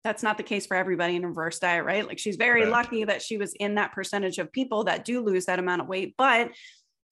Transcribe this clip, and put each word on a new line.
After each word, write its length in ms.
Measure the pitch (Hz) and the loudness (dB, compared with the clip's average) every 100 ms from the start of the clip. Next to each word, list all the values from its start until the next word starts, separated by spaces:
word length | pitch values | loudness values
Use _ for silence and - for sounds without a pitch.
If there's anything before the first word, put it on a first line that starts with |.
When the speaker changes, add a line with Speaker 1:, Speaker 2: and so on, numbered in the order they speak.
Speaker 1:
That's 180 | 233 208 | -4 -2
not 160 | 220 214 | -2 -2
the 60 | |
case 240 | - 220 - | -2 -4 0
for 100 | 185 | 0
everybody 380 | 185 175 175 | 2 0 2
in 100 | 175 | 0
reverse 320 | 175 165 165 165 | -2 -4 -4 0
diet, 260 | 180 170 | 0 2
right? 240 | - 196 208 | 2 -2 -2
Like, 120 | - | -6
she's 160 | 214 | -6
very 260 | 180 240 233 | 0 4 4
Speaker 2:
Correct. 100 | 220 | 6
Speaker 1:
lucky 320 | 240 240 226 | 2 2 -2
that 180 | 214 190 | 0 -2
she 140 | - 220 | -2 -4
was 180 | 196 | -4
in 180 | - 202 | -4 -2
that 160 | 208 190 | 0 -2
percentage 460 | - 190 202 190 185 | -4 -4 -2 -2 -2
of 140 | 165 | -4
people 320 | 254 262 214 | -4 -2 0
that 200 | 190 - | 0 0
do 160 | - 247 | -2 0
lose 220 | 220 185 | 2 2
that 120 | 180 180 | 2 0
amount 240 | 180 175 | 0 -2
of 60 | 139 | -2
weight, 260 | 190 190 | -4 -4
but 360 | - 269 233 240 - - - _ _ _ | 2 4 4 2 -6 -20 -20 _ _ _